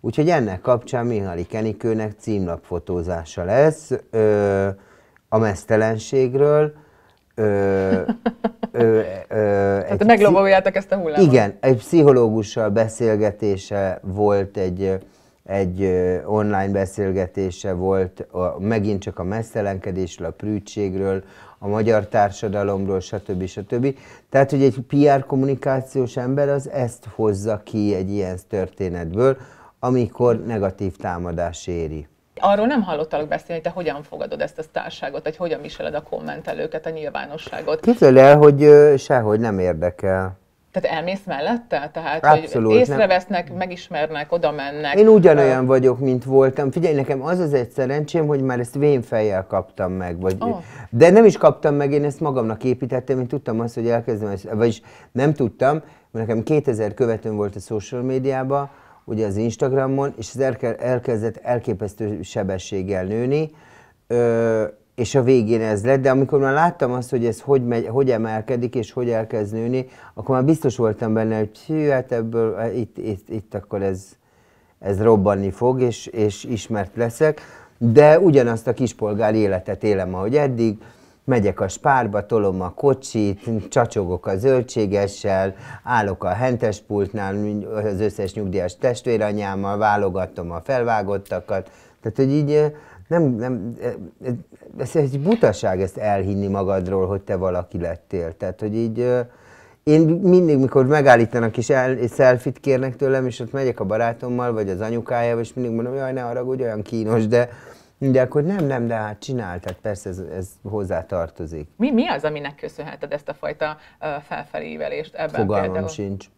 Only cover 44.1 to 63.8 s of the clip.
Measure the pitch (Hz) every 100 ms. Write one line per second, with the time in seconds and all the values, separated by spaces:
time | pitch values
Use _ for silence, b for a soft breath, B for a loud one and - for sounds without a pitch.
44.1 | 151 151 170 165 147 139 147 151 147 220
45.1 | 214 170 147 139 131 127 131 131 123 135
46.1 | 127 127 135 135 131 143 175 156 147 135
47.1 | 139 139 180 170 139 120 - 127 143 147
48.1 | 170 151 143 131 123 120 143 147 139 117
49.1 | 117 107 95 95 98 92 - 95 92 90
50.1 | 87 92 95 233 208 B B 110 117 165
51.1 | 202 226 147 160 139 156 143 143 147 147
52.1 | 139 156 131 113 107 131 127 127 127 -
53.1 | 131 123 143 - 113 117 117 117 117 117
54.1 | 110 107 98 - 107 117 110 B B B
55.1 | 120 143 151 123 - 131 156 - B B
56.1 | 117 113 113 113 151 139 110 104 104 120
57.1 | 110 113 104 104 101 - 110 101 123 127
58.1 | 131 131 131 131 139 139 b b b -
59.1 | 107 107 101 113 107 139 131 135 135 139
60.1 | - 113 120 131 117 123 110 123 127 120
61.1 | 113 110 104 - 120 - 98 107 - 110
62.1 | 104 92 - 98 95 - 98 95 95 92
63.1 | 107 123 147 156 b b b